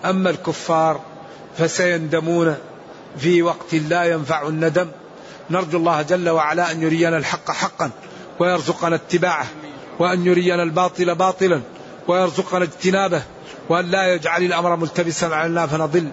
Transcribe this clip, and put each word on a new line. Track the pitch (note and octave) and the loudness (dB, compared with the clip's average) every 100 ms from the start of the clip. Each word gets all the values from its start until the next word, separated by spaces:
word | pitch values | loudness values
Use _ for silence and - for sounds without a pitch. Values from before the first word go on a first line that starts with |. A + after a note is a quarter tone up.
| F3 | 0
أما | F#3+ F#3 | 0 0
الكفار | D3+ - D3+ - D#3+ D#3+ D3 - - - - - - | 0 -4 -6 0 2 2 0 -6 -18 -18 -18 -16 -2
فسيندمون | E3 - F3+ E3+ D#3 D#3+ D#3+ E3+ E3 C#3+ - - - - - - | -2 2 0 0 0 -2 2 2 2 0 -8 -20 -20 -20 -18 -4
في | D3+ F3 | 2 4
وقت | E3+ D#3 - | 4 -2 -2
لا | D#3+ D3+ E3+ | -2 0 2
ينفع | E3+ E3 C#3 D#3+ D3 | 2 0 -2 -2 -2
الندم. | D#3 E3 D#3 F3 - - - - - - | 0 2 2 -2 -8 -20 -20 -20 -20 -4
نرجو | F3 E3+ E3+ | -2 0 0
الله | E3+ D#3 | 2 2
جل | D3+ F3+ E3+ | 2 0 2
وعلا | E3 D3+ D#3+ F3 | 2 2 0 0
أن | E3 | 0
يرينا | D#3+ E3 E3 E3 | 0 2 2 2
الحق | C3+ F3 - | -2 -4 -4
حقاً | D3 F#3+ - D3 A2+ - - - - | -4 -4 -2 -4 -4 -18 -18 -18 0
ويرزقنا | F3 F3+ C#3+ E3 E3+ E3 | 0 2 -2 -2 0 0
اتباعه، | - F3 F3+ D#3 C3+ - - C3+ - - | 0 0 2 0 -4 -8 -16 -16 -16 -2
وأن | F3 F3+ F3 | 0 2 4
يرينا | F3+ F3+ F3 | 4 4 2
الباطل | E3+ D#3+ F3+ F3+ F3 E3+ | 0 2 0 0 0 2
باطلاً | F#3 F#3 F#3 D#3 A#2 - - - - | 0 2 2 2 -2 -16 -18 -10 0
ويرزقنا | F3+ F#3 C#3+ F#3 F3+ | 2 2 0 -2 0
اجتنابه، | F3+ - F3+ F#3+ F#3+ E3 A#2+ - - - - | -2 0 0 2 2 0 -4 -16 -18 -18 0
وأن | E3 F3+ | 0 2
لا | F#3+ F#3 | 2 2
يجعل | F3+ D#3 E3+ | 2 0 0
الأمر | F3+ E3+ F3 E3+ | 2 2 2 0
ملتبساً | D#3+ - E3+ D#3 F3 | 0 0 -2 0 0
علينا | D#3 E3 E3+ D#3+ | 0 0 0 0
فنضل. | D#3 D#3 E3+ D#3 | 0 2 2 0